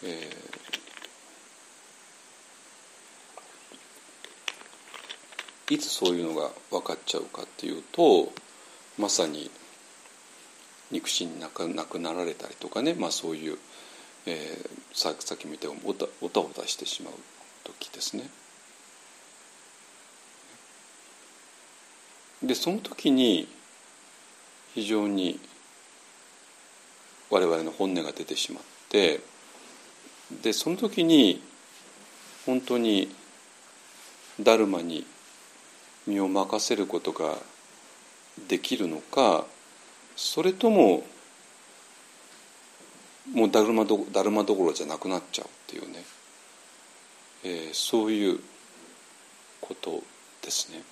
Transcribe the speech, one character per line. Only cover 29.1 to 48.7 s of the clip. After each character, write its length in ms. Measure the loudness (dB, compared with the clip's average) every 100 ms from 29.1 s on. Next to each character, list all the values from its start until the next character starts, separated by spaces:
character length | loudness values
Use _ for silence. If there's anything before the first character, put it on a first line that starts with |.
| 2 -6 -20 -20 -20 -20 -20 -20 -20 -20 -20 -18 -4
で、 100 | -2
そ 180 | 0 -2
の 60 | -2
時 260 | -2 2
に 400 | 8 10 8 6 -6 -20 -20 -20 -20 -20 -20 -20 -20 -12 -2
本 140 | -2
当 160 | 0 0
に 360 | 4 2 2 -6 -20 -20 -20 -20 -20 -20 -20 -20 -20 -20 -20 2
ダ 160 | 6 6
ル 80 | 6
マ 160 | 0
に 240 | -4 -6 -8 -18 -20 -20 -20 -20 -20 -20 -20 -12 -4
身 120 | 0
を 80 | 2
任 380 | 0 0 -2 0
せ 100 | 0
る 120 | 0
こ 120 | -2
と 120 | -4
が 260 | -2 -4 -4 -10 -20 -20 -20 -20 -20 -20 -20 -20 -20 -2
で 100 | -2
き 180 | 0 -2
る 120 | -2
の 120 | -4
か、 460 | -4 2 4 4 0 -12 -20 -20 -20 -20 -20 -8
そ 260 | -4 0
れ 120 | 0
と 160 | 4 4
も、 360 | 8 8 6 0 -18 -20 -20 -20 -20 -20 -20 -20 -20 -20 -20 -20 -20 -20 -20 -20 -20 -20 -20 -20 -20 -4
も 140 | 2 4
う 60 |
ダ 120 | 6
ル 100 | 4
マ 120 | 4 4
ど-、 180 | 2 2
ダ 120 | 0
ル 80 | 2
マ 120 | 2
ど 120 | 2 2
こ 100 | 2
ろ 80 |
じ 100 | 0
ゃ 40 | -6
な 100 | -6
く 100 | -4
な 120 | -6
っ 40 | -6
ち 80 | -12
ゃ 40 |
う 20 | -12
っ 40 | -18 -16
て 80 | -14
い 40 |
う 120 | -14
ね、 120 | -16 -20 -20 -20 -20 -20 -20 -20 -20 -20 -20 -20 -20 -20 -14
え 40 | -8 -8 -6
ー、 20 |
そ 320 | -6 0 0 2
う 60 |
い 240 | 2 2 0
う 40 | -4 -20 -20